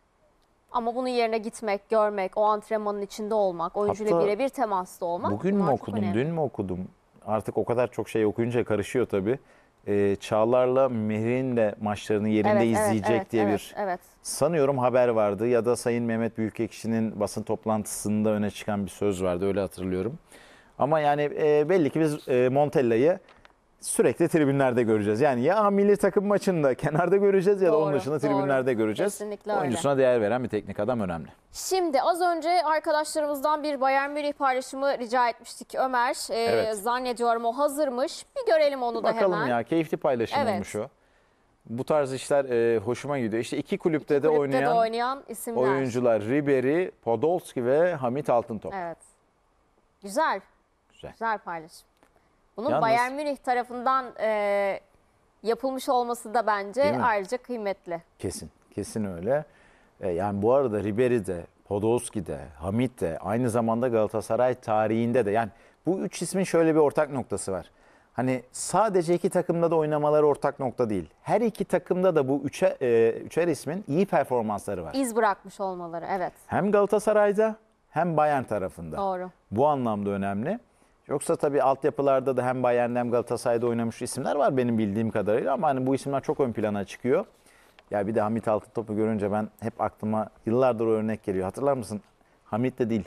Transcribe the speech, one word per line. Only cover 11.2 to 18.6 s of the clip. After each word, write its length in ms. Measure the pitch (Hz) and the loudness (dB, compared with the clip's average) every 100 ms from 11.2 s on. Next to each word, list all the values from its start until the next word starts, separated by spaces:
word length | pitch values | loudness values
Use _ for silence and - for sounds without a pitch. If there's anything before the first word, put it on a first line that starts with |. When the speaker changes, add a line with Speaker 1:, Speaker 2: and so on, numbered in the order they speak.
| 113 127 131 117 | 0 -2 0 2
Speaker 2:
de 180 | 107 - | 0 0
maçlarını 480 | 104 101 - 107 107 | -4 -4 -2 0 2
yerinde 220 | 110 104 | 2 4
Speaker 1:
Evet, 120 | 117 | 4
evet, 140 | 117 110 | 4 2
Speaker 2:
izleyecek 340 | 107 110 101 | 2 0 0
Speaker 1:
evet, 200 | - 190 | 0 0
Speaker 2:
diye 120 | 113 | 0
Speaker 1:
evet, 100 | 208 | 2
Speaker 2:
bir 220 | 202 - - | 0 -4 -8
Speaker 1:
evet. 220 | 202 180 - _ | -6 -6 -10 _
Speaker 2:
sanıyorum 560 | - - 147 170 135 135 | -12 -2 0 2 2 2
haber 300 | 123 123 123 | 2 4 4
vardı 400 | 110 104 98 117 | 4 2 2 2
ya 180 | 120 113 | 2 2
da 100 | 117 | 0
Sayın 280 | 123 120 | 0 -2
Mehmet 340 | 117 113 113 - | 0 -2 -2 -2
Büyükekşi'nin 800 | 110 - 113 - 107 113 110 101 | -4 -4 -6 -6 -4 -2 -2 -2
basın 240 | 101 107 | -4 -4
toplantısında 840 | 107 107 110 107 98 - 104 107 107 | -6 -4 -2 -2 -4 -6 -2 0 2
öne 200 | 107 104 | 0 -2
çıkan 340 | - | -4